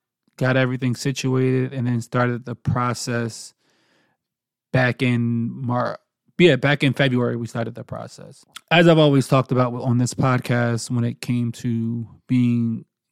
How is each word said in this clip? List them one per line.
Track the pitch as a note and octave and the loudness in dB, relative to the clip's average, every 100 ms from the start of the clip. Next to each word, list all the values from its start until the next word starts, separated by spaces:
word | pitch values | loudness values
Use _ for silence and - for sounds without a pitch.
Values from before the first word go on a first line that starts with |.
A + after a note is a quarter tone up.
| _ _ _ - | _ _ _ -4
got | B2+ C3 | 0 2
everything | B2+ B2+ B2+ | 0 -2 -4
situated | A#2 C#3+ B2+ C3+ C3 C3 C3 B2+ | -2 -4 -4 -2 0 2 0 -2
and | C3+ A#2+ | -4 -2
then | A#2+ | -2
started | - B2 B2 A#2+ A#2+ | -2 -2 -2 -2 -8
the | |
process | A#2 - B2 B2 A2+ - A#2 A#2 - - _ _ _ _ _ _ _ _ _ _ _ _ | -10 -4 -2 -2 -4 -4 -4 -4 -8 -18 _ _ _ _ _ _ _ _ _ _ _ _
back | B2+ B2+ A#2 | 0 0 0
in | B2+ A#2+ A#2 A#2 A#2 | 0 0 0 -2 -4
Mar-, | B2 B2 B2 B2 - _ _ _ - | -6 -4 -2 -4 -6 _ _ _ 4
yeah, | F3 B2+ | 4 4
back | C#3 D3 | 2 0
in | C#3+ | 0
February, | B2 C#3 B2 A#2+ A#2+ | 2 0 0 -2 -4
we | A2+ | -6
started | A#2 A#2 | -6 -8
the | A#2 | -8
process. | A2+ A2+ A2+ - - - _ - - | -14 -14 -14 -18 -20 -20 _ -14 0
As | E3 E3+ | 6 8
I've | D#3 | 8
always | D3+ C#3 - | 6 4 4
talked | C3+ - | 2 2
about | B2+ B2 | 0 0
on | A#2+ B2+ A#2+ | -2 -2 0
this | A#2+ | 0
podcast, | - C3 - - A#2+ A#2+ A#2 - | 0 0 0 0 -2 0 -2 -4
when | B2 | -2
it | A#2+ B2 | -2 -4
came | - A#2+ A#2+ | -4 -2 -2
to | - B2 A#2 A2+ A#2 A2+ - - | -4 -4 -4 -4 -6 -8 -12 -2
being, | B2+ A#2+ A#2+ A#2 A2+ - _ _ | 2 2 2 0 -4 -10 _ _